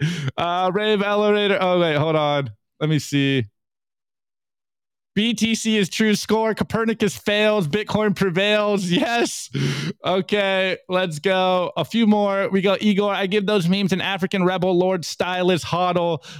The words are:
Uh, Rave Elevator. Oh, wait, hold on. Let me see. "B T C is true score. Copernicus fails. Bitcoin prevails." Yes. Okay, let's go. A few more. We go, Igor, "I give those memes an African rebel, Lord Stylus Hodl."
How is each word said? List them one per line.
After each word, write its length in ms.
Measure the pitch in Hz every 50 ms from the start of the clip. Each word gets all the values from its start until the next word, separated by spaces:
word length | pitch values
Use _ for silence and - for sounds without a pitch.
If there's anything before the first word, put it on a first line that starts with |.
| 147 165 175 156 143 131 -
Uh, 360 | - 165 175 175 180 185 185 175
Rave 280 | 208 214 214 214 196
Elevator. 560 | 202 208 208 208 208 208 208 208 208 196 202 -
Oh, 180 | 185 180 180 175
wait, 160 | 170 160 147
hold 220 | 143 151 160 156
on. 340 | 156 151 147 147 143 135 113 104 _ _ _ _ -
Let 80 | 156 151
me 100 | 156 139
see. 460 | - - 143 143 139 135 139 131 107 - _ _ _ _ _ _ _ _ _ _ _ _ _ _ _ _ _ _ _ _ _ _ _ _ _ _ _ _ _ _ _ _ -
"B 200 | 196 220 240 220
T 220 | - 214 226 220
C 220 | - - 226 220
is 120 | 208 190 -
true 260 | - - 220 214 202
score. 380 | - - - 214 220 220 220 202
Copernicus 640 | - 202 - - 226 226 226 220 - 220 196 -
fails. 500 | - - 208 208 208 214 214 214 214 170
Bitcoin 480 | 143 170 214 208 - - 214 214 208 185
prevails." 680 | - 196 190 156 185 202 208 214 214 208 208 208 196 185
Yes. 640 | 180 175 254 302 - 233 240 339 - - - - - 131 139 139 143 139 139 147 165 - _ -
Okay, 720 | 160 180 190 185 - 208 208 196 196 190 190 190 185 170 - -
let's 320 | - 180 185 185 175 151 147
go. 540 | - 190 185 185 185 185 185 185 175 - -
A 80 | 175 151
few 240 | - - 233 233
more. 400 | 208 208 208 208 196 196 196 196 175
We 120 | 190 196
go, 160 | 180 202 165 -
Igor, 340 | 214 208 196 196 208 202 196
"I 140 | 180 202
give 180 | 180 208 214 190
those 220 | 214 214 202 165
memes 240 | 175 190 202 202 160
an 80 | 190 180
African 460 | - 185 196 165 190 - 202 196 175
rebel, 320 | 180 185 180 180 190 180
Lord 260 | 175 180 185 190 175 -
Stylus 600 | - - - 190 180 185 180 180 180 180 147 -
Hodl." 580 | - 165 175 180 180 175 180 170 170 160 143 - - -